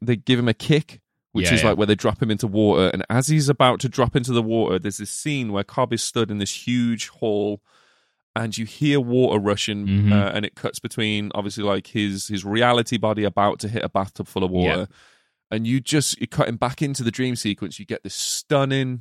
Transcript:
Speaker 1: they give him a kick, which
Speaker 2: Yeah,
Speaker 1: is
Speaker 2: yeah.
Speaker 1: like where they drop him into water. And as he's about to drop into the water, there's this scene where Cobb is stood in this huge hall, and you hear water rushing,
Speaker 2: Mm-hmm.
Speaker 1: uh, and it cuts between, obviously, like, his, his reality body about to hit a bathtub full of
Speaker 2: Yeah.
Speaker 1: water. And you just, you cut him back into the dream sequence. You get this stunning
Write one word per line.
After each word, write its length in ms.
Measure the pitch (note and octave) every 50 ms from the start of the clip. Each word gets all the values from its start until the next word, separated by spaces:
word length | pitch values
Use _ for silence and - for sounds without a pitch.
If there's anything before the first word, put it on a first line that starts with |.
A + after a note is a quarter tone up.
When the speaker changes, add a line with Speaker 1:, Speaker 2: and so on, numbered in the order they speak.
| A2
Speaker 1:
they 140 | A#2+ A#2+
give 220 | G2+ - - B2+ A#2+
him 100 | B2 A#2
a 60 | A2
kick, 460 | - - - D#3 D3+ - - - - _ _ _ _ _ _ -
which 140 | F#2 F2+
Speaker 2:
Yeah, 80 | F2 E2
Speaker 1:
is 80 | D#2 D#2
Speaker 2:
yeah. 60 | G#2+
Speaker 1:
like 80 | F#2+ F2
where 80 | G#2+
they 80 | G2+ G#2+
drop 280 | - - A2+ G2 - -
him 80 | A2
into 160 | G#2+ G2+ -
water. 420 | G#2 F#2+ G#2+ A2 G#2 - - F#2 F2+ -
And 120 | F#2 - -
as 200 | A2 B2 C3 C#3+
he's 200 | D#3 D#3 C#3 C#3
about 320 | C#3 - C3+ B2+ A2+ -
to 80 | - A#2+
drop 260 | - - B2 A#2 -
into 160 | C#3+ A#2+ C3 B2
the 100 | A#2 A2
water, 360 | A2 A2+ A2+ A2 - F#2 F2+
there's 200 | - G#2 G2 -
this 120 | G#2 -
scene 420 | - - - D3+ D3 C3+ A#2+ G#2+ G2+
where 120 | G2 G2+
Cobb 280 | - - C#3 B2+ A#2 A#2+
is 100 | A2+ -
stood 280 | - - A#2+ A2+ F#2+
in 80 | G#2 G#2
this 280 | G2+ - - - -
huge 420 | B2 B2 B2 A#2+ A#2 A#2 G#2 - -
hall, 540 | - _ B2+ A2 G#2 G#2 G#2 G#2 G#2 G2+ _ _ _ _ _ _ _ _ _ _ _ _ _ _ -
and 220 | A2+ A#2 A2+ G2+ A2+
you 80 | A2+
hear 340 | G#2 - - D3+ D3 C#3+ C#3+
water 380 | B2 A#2+ B2 B2+ B2+ - - G#2+
rushing, 480 | G2 G2+ G2+ G2 - - G#2 G2+ G2+
Speaker 2:
Mm-hmm. 260 | G2 G2 G2+ G2+ G#2 G#2
Speaker 1:
uh, 160 | G2+ G2+ G2 -
and 100 | G#2 G#2
it 100 | - -
cuts 220 | - - - - -
between, 520 | - A2+ - B2 A2 G#2+ G#2+ G#2 G#2 G#2 -
obviously, 300 | G#2 G2 G2+ - A2 G#2
like, 220 | G2+ G2 F#2+ - -
his, 380 | - A2+ G#2 G2+ F#2+ G2 - -
his 160 | G#2+ F#2+ F#2
reality 540 | G2 G#2 A2+ A#2+ B2 A#2+ A#2+ A2+ - B2 G#2
body 260 | A2 G#2+ G#2+ G#2+ G#2
about 340 | G2 - G2+ G2+ G#2 - -
to 80 | - G2+
hit 140 | A2+ A2+ -
a 40 | F2+
bathtub 380 | - F#2+ F#2+ F#2+ - - F#2+ -
full 160 | - G2 F#2
of 60 | F#2 F#2
Speaker 2:
Yeah. 40 | F#2
Speaker 1:
water. 300 | F2+ E2+ E2 F2+ G2 - - _ _ _ _ _ _ _ _ _ _ _
And 140 | A2 A2 A2+
you 140 | A#2 B2+ C3
just, 400 | B2 - D3+ D3+ C3+ - - -
you 60 | B2
cut 220 | - - D3+ D3 -
him 80 | C#3+
back 260 | - - - C3+ - D#3+
into 200 | C#3 C3+ - A#2+
the 60 | A#2 -
dream 240 | - B2+ B2+ B2
sequence. 420 | A#2 - G#2+ G2 - G#2 E2+ - -
You 80 | G2+
get 160 | - A2+ - -
this 120 | G2 -
stunning 840 | - - - - - - - D3+ C#3 C3+ C3+ C#3 C3+ C3 B2+ B2+ A#2+